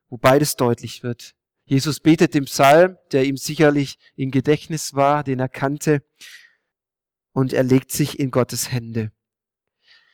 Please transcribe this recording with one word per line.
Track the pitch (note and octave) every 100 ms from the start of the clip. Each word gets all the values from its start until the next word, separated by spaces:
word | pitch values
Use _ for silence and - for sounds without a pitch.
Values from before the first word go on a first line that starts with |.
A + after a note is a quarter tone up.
| _
wo | B2
beides | C3 C#3+ D3 -
deutlich | B2 A#2 A#2 -
wird. | B2 A#2+ - _ _ _ -
Jesus | C3+ D#3 -
betet | - E3 E3+
den | D3+ C3+
Psalm, | - C#3 D#3 F#3 F#3 -
der | C#3 C#3
ihm | C3+
sicherlich | - D3+ D3 C#3+ C3+ - _ -
im | C3+
Gedächtnis | C3 D3 D3+ - D#3+ -
war, | C3+ C#3 D3
den | C#3 B2+
er | B2+
kannte, | - C#3 D3 D#3+ D3 - _ - - _ _ _ _ _ _ _ _ _
und | C3+ C3
er | A#2+
legt | B2+ C3 -
sich | - D3 -
in | C3+
Gottes | B2+ A#2+ B2 -
Hände. | B2 A2+ A2+ A2 - _ _ _ _ _ _ _ _ _